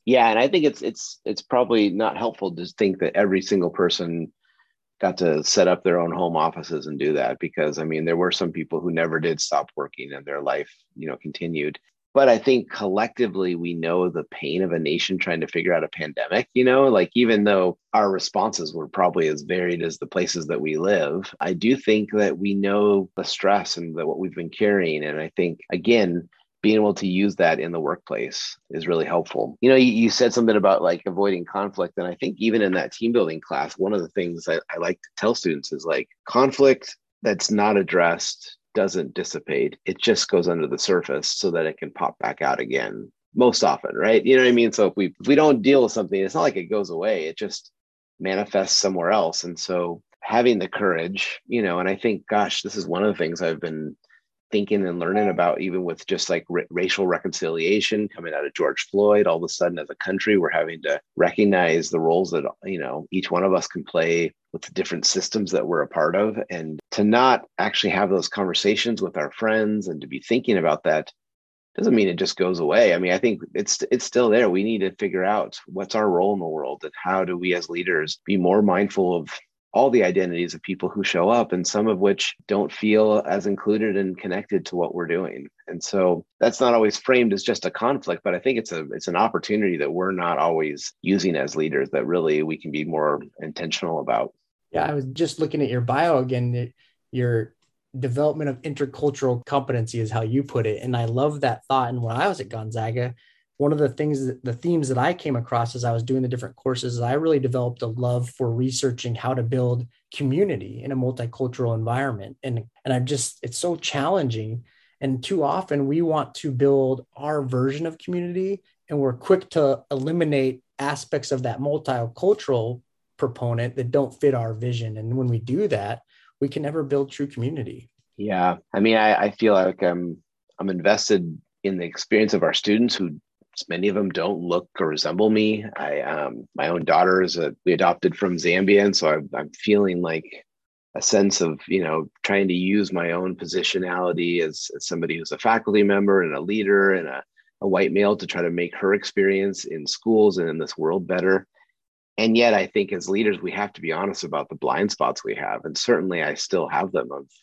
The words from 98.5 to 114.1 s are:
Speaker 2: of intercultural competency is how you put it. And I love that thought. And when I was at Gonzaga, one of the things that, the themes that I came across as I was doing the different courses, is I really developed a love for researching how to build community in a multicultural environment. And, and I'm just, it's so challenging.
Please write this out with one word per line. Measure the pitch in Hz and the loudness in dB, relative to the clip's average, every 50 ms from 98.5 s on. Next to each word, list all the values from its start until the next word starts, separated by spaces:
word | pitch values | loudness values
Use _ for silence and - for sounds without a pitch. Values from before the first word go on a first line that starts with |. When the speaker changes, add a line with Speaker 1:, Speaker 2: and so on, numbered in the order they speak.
Speaker 2:
of | 131 123 - | -4 -6 -8
intercultural | 156 139 143 147 131 - - - 147 139 - - 127 123 123 - | -10 -4 -4 -4 -4 -4 -2 -2 -2 -2 0 0 0 0 -2 -4
competency | - 143 143 135 123 127 120 113 113 117 117 | -2 -2 -2 0 0 -2 -2 -2 -2 -4 -4
is | 113 107 | -4 -2
how | 113 117 113 | -2 -2 -2
you | 110 120 139 143 | 0 0 -2 -2
put | 143 - 127 113 | 0 -2 -2 0
it. | 110 104 - 120 | 0 -2 -4 -4
And | 127 123 | -4 -2
I | 120 117 | -2 -2
love | 113 117 123 143 151 151 143 143 | -2 0 0 0 0 0 0 -2
that | 123 113 - _ | -2 -2 -2 _
thought. | - 135 131 127 120 | -2 0 0 0 0
And | 123 123 117 | -4 -4 -4
when | 113 113 | -4 -2
I | 123 165 202 | -2 -2 -2
was | 180 - | -2 -4
at | 101 98 | -8 -10
Gonzaga, | - 110 110 110 113 117 110 117 117 123 123 123 123 _ _ _ _ _ _ _ _ - | -10 -10 -10 -8 -6 -6 -4 -4 -4 -4 -4 -6 -6 _ _ _ _ _ _ _ _ -2
one | 143 143 156 | 0 0 2
of | 147 | 2
the | 151 131 | 0 0
things | 117 - 151 151 147 135 135 | 0 -2 -2 -2 -2 -2 -2
that, | 127 127 - - | -4 -6 -6 -6
the | 127 120 | -8 -6
themes | - - 170 170 165 143 127 | -4 -2 0 0 0 0 0
that | 131 120 | 0 0
I | 127 165 180 | 0 0 0
came | 175 - 156 131 | -2 -4 -4 -2
across | 117 117 - 123 120 117 117 - | -2 -2 -2 -2 -2 -2 -2 -4
as | 127 120 | -4 -2
I | 120 117 | -2 -2
was | 113 113 | -2 -2
doing | 123 131 131 | -2 -2 -2
the | 127 123 | -2 -2
different | 127 123 123 - - | -4 -6 -8 -10 -12
courses, | _ - 135 127 120 - 123 120 | _ -4 -4 -2 -2 -4 -6 -4
is | 117 | -4
I | 120 120 131 | -2 -2 -2
really | 147 160 165 156 139 | 0 2 2 2 2
developed | 131 123 123 127 120 123 123 - | 2 0 0 0 -2 -2 -4 -4
a | 120 | -6
love | 113 110 123 123 123 123 123 120 120 | -6 -4 -2 -2 -2 -2 -2 -4 -6
for | - - 131 117 117 | -6 -4 -2 -2 0
researching | 117 127 131 123 - - 131 120 - - 120 113 | 0 0 -2 -2 0 -2 -2 -2 -2 -6 -6 -6
how | 110 - 123 131 | -4 -4 -4 -2
to | 127 120 | -2 -2
build | 117 135 127 123 123 123 123 123 120 _ _ _ _ - | -2 0 0 0 0 0 -2 -4 -8 _ _ _ _ -10
community | - 143 131 131 165 208 196 147 - 98 98 110 120 120 | -4 -2 -2 2 2 0 0 0 -6 -8 -10 -14 -12 -8
in | 135 139 | -6 -4
a | |
multicultural | 131 127 127 123 123 120 117 - - 131 123 123 - 123 117 113 | -2 -2 -2 -4 -4 -8 -8 -6 -6 -6 -6 -4 -4 -4 -2 -2
environment. | 113 113 117 120 131 139 135 113 101 98 104 - _ - | -2 -2 -2 -2 -2 -2 -4 -4 -6 -10 -14 -16 _ -8
And, | 135 120 113 107 - _ _ - | -6 -6 -6 -8 -10 _ _ -4
and | 135 127 | -2 -2
I'm | 127 127 | 0 0
just, | 123 147 131 - - - - - | -2 -2 -4 -4 -6 -8 -10 -12
it's | 123 120 | -10 -8
so | - - 175 170 | -4 -4 -4 -4
challenging. | 160 - - - 143 135 160 | -4 -6 -6 -4 -2 0 0